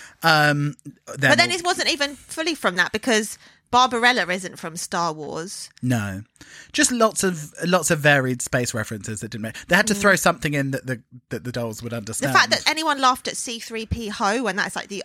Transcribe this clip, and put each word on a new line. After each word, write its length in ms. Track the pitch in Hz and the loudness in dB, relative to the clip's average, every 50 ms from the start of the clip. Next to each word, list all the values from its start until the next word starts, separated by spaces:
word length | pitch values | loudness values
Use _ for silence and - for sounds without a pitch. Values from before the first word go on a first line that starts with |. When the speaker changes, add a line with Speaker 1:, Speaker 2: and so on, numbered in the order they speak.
| - - - _ - | -20 -20 -18 _ 2
Speaker 1:
Um, 540 | 165 160 151 147 147 147 147 143 147 143 - _ 143 - _ _ | 4 4 6 6 4 4 2 0 -2 -2 -6 _ -20 -20 _ _
Speaker 2:
But 140 | - - 135 | -16 -6 0
then 200 | 139 269 294 311 | 4 4 6 6
Speaker 1:
all 160 | 349 349 349 | 6 2 2
Speaker 2:
it 80 | 370 339 | -2 0
wasn't 240 | 359 381 349 320 294 | -2 0 0 0 -2
even 240 | 311 277 285 277 294 | 0 0 -2 -4 -4
fully 400 | - - - - - 320 339 320 | -10 -16 -14 -8 -4 -2 -2 -4
from 220 | - - 202 180 | -2 -2 -2 0
that 160 | 180 175 151 - | 2 0 0 0
because 440 | 214 - 262 226 214 214 - - - - - _ _ _ _ - | -2 0 2 2 2 2 -2 -8 -14 -18 -20 _ _ _ _ 4
Barbarella 540 | 208 - 254 247 233 226 240 254 233 180 165 | 4 4 4 4 4 4 4 4 4 2 0
isn't 280 | 180 196 185 175 151 - | -2 -4 -6 -10 -12 -10
from 180 | - 170 160 | -12 -10 -8
Star 380 | 170 - - - 180 170 170 156 | -8 -8 -4 -2 -2 0 -2 -2
Wars. 560 | 156 151 139 - 156 165 196 - - - - _ _ | -4 -8 -8 -8 -8 -8 -10 -12 -12 -14 -16 _ _
Speaker 1:
No, 440 | - 127 123 113 104 101 95 98 107 - _ _ - - - - - - - | -2 0 0 0 0 -4 -6 -8 -10 -14 _ _ -20 -20 -20 -20 -20 -8 0
just 180 | - 302 - 254 | 0 2 2 4
lots 320 | 233 226 220 - - - | 2 2 2 2 2 0
of, 300 | 190 180 156 151 - - - 160 | 0 0 -2 -8 -14 -10 -6 0
lots 260 | 175 180 180 156 - | 2 2 2 2 2
of 100 | 175 156 | 0 4
varied 420 | 139 151 143 139 131 127 127 123 - | 6 6 6 6 4 0 -2 -2 -4
space 320 | - - 131 123 - - | -2 -2 -2 -2 0 -2
references 460 | 113 107 - 117 104 95 - 110 104 | -4 -6 -6 -8 -10 -10 -10 -10 -8
that 100 | - 110 | -10 -10
didn't 140 | - 110 107 | -8 -8 -10
make. 100 | 113 113 - - - | -10 -10 -12 -4 2
They 80 | 170 | 2
had 100 | 190 214 | 2 4
to 80 | 220 208 | 2 0
Speaker 2:
Mm. 40 | 202 202 | 2 4
Speaker 1:
throw 120 | 202 190 | 4 4
something 360 | 170 - 185 165 - - 156 147 | 6 4 2 0 2 -2 -2 0
in 200 | 143 135 139 135 | 0 -2 -2 -4
that 140 | 131 - | -6 -6
the, 140 | 131 127 110 - _ - 123 _ _ | -6 -8 -8 -8 _ -20 -20 _ _
that 140 | 135 113 - | -10 -8 -8
the 80 | 123 120 | -6 -6
dolls 300 | 127 120 113 110 - 117 | -4 -6 -6 -6 -8 -10
would 100 | 120 117 | -8 -8
Speaker 2:
The 40 | |
Speaker 1:
understand. 380 | 117 104 101 110 - 254 277 - | -8 -8 -8 -6 -4 -2 2 2
Speaker 2:
fact 160 | - 262 226 | 2 4 4
that 120 | 311 - - 269 | 0 0 0 -2
anyone 320 | 302 311 320 320 285 269 | -2 0 0 -2 0 2
laughed 280 | 269 254 262 247 - - | 2 2 2 2 -4 -8
at 80 | - - | -8 -8
C 200 | - - 233 226 | -8 -8 -10 -10
three 280 | - - 233 220 220 | -12 -10 -8 -8 -6
P 220 | 214 - 233 233 202 | -6 -6 -6 -6 -8
Ho 340 | 208 - 233 196 208 254 262 | -4 -2 0 0 2 2 0
when 140 | 208 180 | -2 -2
that's, 200 | 202 175 190 - | -2 -2 -4 -4
like, 120 | 175 - - | -8 -8 -8
the 140 | 202 190 - | -10 -10 -6